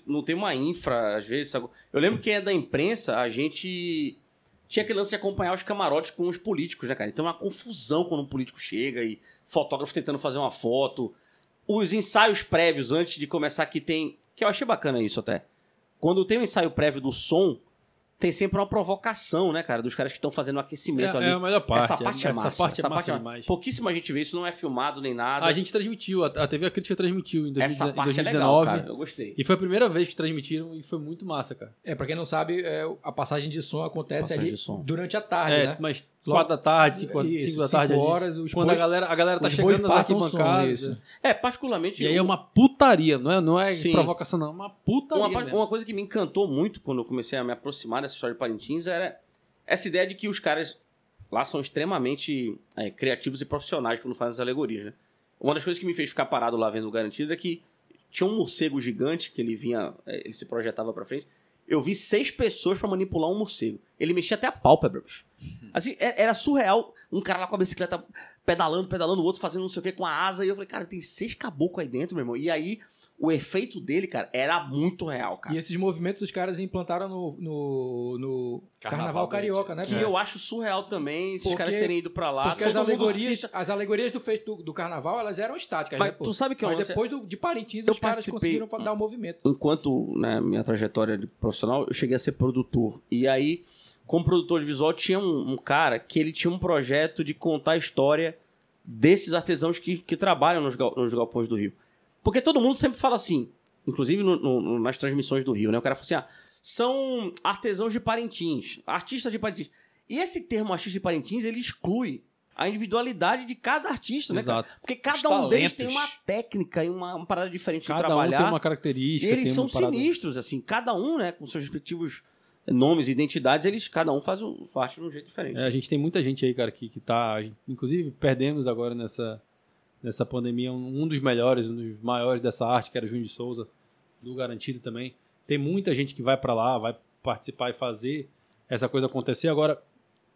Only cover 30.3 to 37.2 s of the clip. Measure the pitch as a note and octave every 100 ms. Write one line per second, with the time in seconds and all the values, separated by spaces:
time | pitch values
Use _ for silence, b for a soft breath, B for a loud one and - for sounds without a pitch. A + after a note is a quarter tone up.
30.3 | D#3 C#3+ D#3 E3 D#3+ C#3 E3 D3+ E3+ F#3+
31.3 | D3 - B2+ A2 _ - C#3 C3+ D#3+ D3
32.3 | D#3 D#3+ F3+ E3+ D3+ D#3+ - D3 - C3
33.3 | D3 D3+ D#3 C#3 D3+ D#3+ D#3+ D3+ D3 D#3
34.3 | D#3 E3 G#3 - G#2 C#3 E3 F3+ G#3+ G#3
35.3 | F3 D#3 D3 C#3 D3+ D#3 - - _ D3+
36.3 | D3+ D#3 D#3 D#3 D#3+ D3+ - C#3+ D3